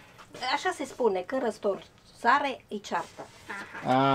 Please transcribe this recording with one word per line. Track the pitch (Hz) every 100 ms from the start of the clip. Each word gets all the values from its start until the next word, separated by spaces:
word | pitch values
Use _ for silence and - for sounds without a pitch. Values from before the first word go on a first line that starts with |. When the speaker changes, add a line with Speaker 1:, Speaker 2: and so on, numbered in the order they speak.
| - - - - 254
Speaker 1:
Așa | 285 370 -
se |
spune, | 269 - 226 185
când | 180 262
răstorni | 233 - 202 190 - - _ -
sare, | 233 285 277 - -
e | 208
ceartă. | - 175 - - - - -
Speaker 2:
Ajá. | - - - - 131 139